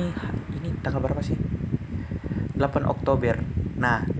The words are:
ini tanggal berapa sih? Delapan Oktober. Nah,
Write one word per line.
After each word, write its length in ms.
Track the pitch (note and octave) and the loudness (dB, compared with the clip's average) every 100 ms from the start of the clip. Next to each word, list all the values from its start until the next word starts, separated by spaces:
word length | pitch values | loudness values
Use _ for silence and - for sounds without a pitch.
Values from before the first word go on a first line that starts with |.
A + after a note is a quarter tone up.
| F3 E3 - - - - | 0 -2 -4 -4 -6 -6
ini 100 | E3 - | -4 -4
tanggal 160 | C3+ C3+ B2+ | -2 0 0
berapa 160 | C#3+ | 0
sih? 160 | - - - - - - - - - - - - - - | 0 -2 -2 -2 -2 -2 -2 -6 -4 -6 -4 -2 -2 0
Delapan 320 | C#3 C#3+ C#3+ | 2 2 2
Oktober. 480 | C3+ C3+ C3+ A#2+ A2 - - - - | 2 4 4 4 2 0 0 0 2
Nah, 240 | B2 A2+ - - | 4 4 2 -2